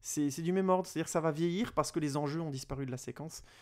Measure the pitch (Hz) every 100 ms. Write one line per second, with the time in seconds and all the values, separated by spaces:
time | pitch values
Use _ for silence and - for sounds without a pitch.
0 | - - 147 139 165 185 190 185 180 -
1 | 160 175 160 151 170 175 233 - 151 -
2 | 151 139 147 156 160 135 - 135 139 123
3 | - - 151 - - -